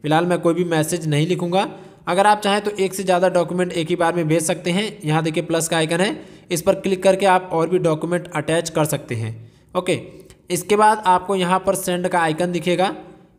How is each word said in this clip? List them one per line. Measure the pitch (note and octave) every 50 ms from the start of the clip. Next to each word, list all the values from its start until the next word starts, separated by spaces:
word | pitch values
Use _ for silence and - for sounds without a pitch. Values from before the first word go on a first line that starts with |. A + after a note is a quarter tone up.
फिलहाल | - D3+ D3+ D#3+ F3
मैं | F3 F3+ E3
कोई | E3+ E3+ E3
भी | E3+ F3+
मैसेज | E3+ E3 D#3+ - - F3+ E3+ D#3+
नहीं | D#3 D3 C#3+ D#3
लिखूँगा। | F3 F3+ - F3 F3 F3 F#3+ G#3+ - - - - - - - -
अगर | - F3 F#3 G3+
आप | G#3 G#3 G#3
चाहें | G#3 G3+ G3 G#3
तो | G3+ G#3+ G#3
एक | F#3+ F#3+ F#3 F#3+
से | - G3
ज़्यादा | F3+ F3+ F3 F#3+ F3+
डॉक्यूमेंट | F3+ F3 E3+ D#3 F3 F3+ F3+ F3+ E3+
एक | F3 E3
ही | E3 F3+
बार | E3+ E3+ E3 E3
में | F3 E3
भेज | D3+ D#3+ E3+ D#3+
सकते | F#3+ F3+ E3+ - F3+
हैं। | F3 F#3+ G#3+ G#3+ - - -
यहाँ | D3+ D#3 D#3+ D#3+
देखिए | E3 D#3 F3 E3
प्लस | D#3+ E3 E3 E3
का | - F3
आइकन | E3 D#3+ D#3 E3+ E3+
है, | F#3 G#3+ D#4 - - - - - - _
इस | F3+ D#3
पर | - G3 F#3
क्लिक | F#3+ - G3 F#3+ F3+ F#3
करके | F#3+ F#3+ F#3+ G3
आप | G3 F#3 F#3 F#3 - -
और | D#3+ D#3+ E3+
भी | F3+ F3+
डॉक्यूमेंट | D#3+ E3+ D#3 D#3 - E3+ F3 F3+ D#3+ - -
अटैच | D3+ D3 - D#3+ E3+ E3 -
कर | - E3 D#3
सकते | D3+ - C3+ - - B2
हैं। | A2+ A2+ A2+ A2+ A2+ - - _ _ _ _ _
ओके, | F3+ F3+ F#3+ E3+ B2+ - - - - - - - _ _ _
इसके | F3 E3+ F3 - G#3
बाद | G#3 G#3+ G#3+ A3 G#3+ G#3+
आपको | F#3 F#3 F3+ F3+ - G3
यहाँ | F#3+ F3+ F3 F#3 F#3
पर | F#3 G3 F#3+
सेंड | F#3 F#3 F#3 F3+ F3+ F3+
का | F3+ F3+ F3
आइकन | E3 D#3+ D#3 D#3+ F3+ F3+
दिखेगा | F3 E3+ E3 F3+ F3 E3 F3+ G3+ D4+ - - - - - - _ _